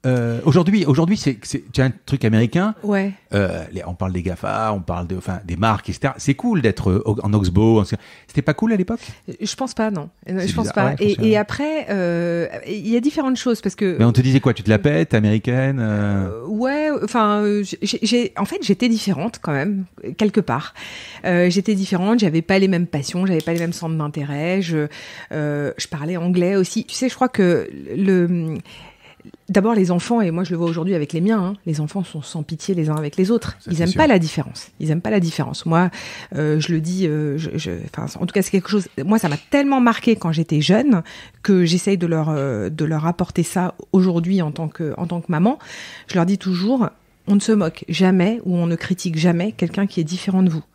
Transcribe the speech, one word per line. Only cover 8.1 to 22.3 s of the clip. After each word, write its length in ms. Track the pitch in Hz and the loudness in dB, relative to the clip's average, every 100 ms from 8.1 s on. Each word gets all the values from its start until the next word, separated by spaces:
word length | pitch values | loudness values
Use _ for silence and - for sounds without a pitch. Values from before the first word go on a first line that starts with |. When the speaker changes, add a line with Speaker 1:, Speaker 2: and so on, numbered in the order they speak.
| - _ - | -20 _ -4
Speaker 1:
pas 140 | 143 | -2
cool 180 | - 220 | 0 0
à 40 | 220 | 0
l'époque ? 240 | 185 226 - - - - | 0 -4 -8 -18 -16 -10
Speaker 2:
Je 140 | 208 - | -10 -6
pense 180 | 262 | -8
pas, 160 | - 220 | -2 -2
non. 180 | 196 151 _ - | -2 -8 _ -8
Euh, 60 | 185 | -4
Speaker 1:
C'est 100 | 175 | -2
Speaker 2:
je 60 | |
pense 140 | - 214 | -2 -2
Speaker 1:
bizarre. 60 | |
Speaker 2:
pas. 100 | - 190 | 0 0
Speaker 1:
Ouais, 60 | 143 | 2
je 20 | |
Speaker 2:
Et, 40 | 208 | 0
Speaker 1:
pense 80 | - | 2
que 120 | 220 | 4
Speaker 2:
et 80 | 214 | 4
après, 500 | 208 - 302 311 - | 2 -4 -2 -2 -2
euh, 560 | 202 175 170 170 170 165 - - | -2 0 0 0 -2 -4 -6 -10
il 200 | 214 185 | -8 0
y 80 | 233 | 0
a 40 | |
différentes 360 | 254 311 262 254 | 2 0 -2 0
choses 240 | 254 226 | 0 -2
parce 140 | 202 | -2
que 220 | - 196 170 | -2 -2 4
Speaker 1:
Mais 60 | |
on 80 | 113 | 4
te 80 | 120 | 4
disait 180 | 127 135 | 4 4
quoi ? 160 | 131 | 4
Tu 80 | 117 | 0
te 80 | 101 | 2
la 80 | 107 | 4
pètes, 360 | 147 151 165 | 4 2 2
américaine, 640 | 110 107 107 113 123 131 135 | 2 4 2 0 0 0 0
euh ? 480 | 110 104 104 101 90 | 0 0 0 0 -2
Speaker 2:
Euh, 180 | 113 131 | -6 -6
ouais, 440 | 214 254 285 302 294 | -2 0 0 0 -2
enfin, 400 | 214 247 214 208 | 0 2 2 2
euh, 220 | 208 208 | 2 0
j'ai, 340 | 196 - 208 - | -2 -4 -4 -2
j'ai, 320 | - 240 240 - | 0 2 0 -2
en 60 | |
fait, 140 | 196 370 | -4 -2
j'étais 260 | 285 196 247 | 0 2 2
différente 520 | 226 208 143 196 - | 2 0 -2 -2 -6
quand 100 | - | -4
même, 320 | 143 160 196 180 - - 180 | -2 0 -2 -6 -12 -14 -2
quelque 240 | 214 208 | 0 2
part. 340 | 175 127 - - - - - - | 0 -2 -4 -14 -16 -16 -18 -8
Euh, 260 | - 175 180 | -2 2 4
j'étais 240 | 175 196 | 2 0
différente, 460 | 202 190 185 190 240 | 0 0 0 2 4
j'avais 220 | 208 | 4